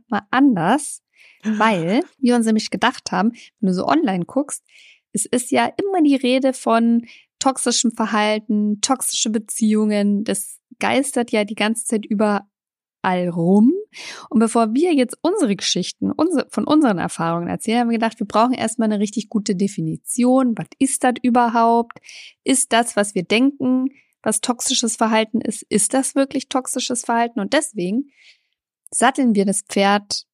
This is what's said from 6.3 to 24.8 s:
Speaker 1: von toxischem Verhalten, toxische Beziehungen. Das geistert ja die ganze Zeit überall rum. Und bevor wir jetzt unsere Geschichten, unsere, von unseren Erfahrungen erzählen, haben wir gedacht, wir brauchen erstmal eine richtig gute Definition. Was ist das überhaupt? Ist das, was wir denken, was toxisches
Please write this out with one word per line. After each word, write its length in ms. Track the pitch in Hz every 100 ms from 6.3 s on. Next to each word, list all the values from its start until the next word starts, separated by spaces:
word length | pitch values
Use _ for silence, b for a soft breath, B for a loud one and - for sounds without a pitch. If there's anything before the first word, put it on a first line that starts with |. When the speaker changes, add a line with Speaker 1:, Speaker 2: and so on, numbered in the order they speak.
| 262 262
Speaker 1:
von 540 | 247 233 226 233 233 233 B B -
toxischem 520 | 269 262 247 233 226
Verhalten, 880 | - 220 214 214 214 214 208 208 208
toxische 500 | - - - - 226
Beziehungen. 920 | 220 214 - 220 214 214 208 202 202
Das 360 | 214 196 - - _ -
geistert 520 | 202 247 277 254 240
ja 120 | 214
die 120 | 208 214
ganze 300 | 214 226 -
Zeit 200 | 220 -
überall 380 | 208 214 202 - _ _ _ _ _ 190 180 180
rum. 420 | 170 170 202 240 381 427 B B B B
Und 100 | 262
bevor 340 | 226 233 220 247
wir 180 | 359
jetzt 240 | 285 247 -
unsere 340 | 320 415 247 196
Geschichten, 560 | - 180 - - 196
unsere, 360 | - 330 294 -
von 160 | - -
unseren 320 | 302 269 175
Erfahrungen 480 | 170 - 165 170 175
erzählen, 320 | 175 - 233
haben 100 | 233
wir 80 | 226
gedacht, 220 | 226 -
wir 80 | 202
brauchen 260 | 214 247
erstmal 380 | 254 226 - 220
eine 80 | 208
richtig 300 | 208 220 -
gute 260 | 220 208 180
Definition. 1000 | 196 - 160 160 - - 247 262 254 208
Was 100 | 160 -
ist 260 | 269 -
das 100 | 254 247
überhaupt? 760 | 247 240 233 233 226 233 233 - B B B B
Ist 300 | - 269 -
das, 220 | 226 233 -
was 200 | 208 196
wir 80 |
denken, 640 | 170 214 277 285 254 254 262 B B B
was 200 | 220 214
toxisches 560 | - 240 - 254